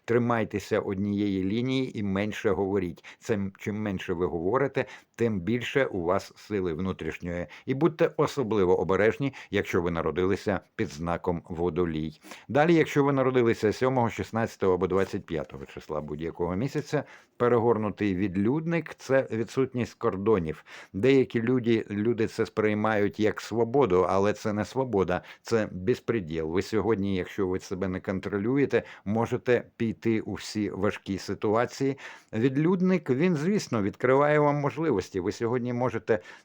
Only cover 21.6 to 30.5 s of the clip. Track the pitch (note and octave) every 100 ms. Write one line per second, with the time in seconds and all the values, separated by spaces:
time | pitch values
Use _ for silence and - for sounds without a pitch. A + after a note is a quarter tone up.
21.6 | A#2 A2+ - G2+ A2 A#2+ G#2+ - A2 -
22.6 | G#2+ G#2+ G#2+ G#2+ G2+ - G#2 - - A2
23.6 | A#2 C#3 A#2+ F2+ F2 F#2+ G2+ G#2 A2 G#2
24.6 | G2+ B2+ C3 G2+ F2 F2 - - - A2+
25.6 | G2+ F#2 F#2 B2+ - A#2 D#2+ D#2+ D#2 F2
26.6 | F#2+ A2 F#2+ G#2+ G2 F#2+ E2+ - F#2 F#2
27.6 | - F#2 F#2+ F#2 - F#2+ G2 G2+ G#2+ C#3
28.6 | C3+ A2+ - - G2 A2+ A#2 A#2+ - A#2+
29.6 | - - A#2 F#2+ A2+ A2 - F2+ -